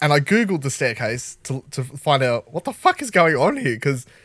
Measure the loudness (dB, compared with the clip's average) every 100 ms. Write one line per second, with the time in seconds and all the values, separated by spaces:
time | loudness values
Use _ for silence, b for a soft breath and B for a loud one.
0 | 2 2 4 2 2 -2 -4 -2 -2 -2
1 | -4 -6 -8 -12 -8 -8 -8 -8 -8 -4
2 | 0 2 2 -2 -4 -10 -8 0 2 2
3 | 2 4 4 4 2 0 -2 -2 -2 -2
4 | -6 b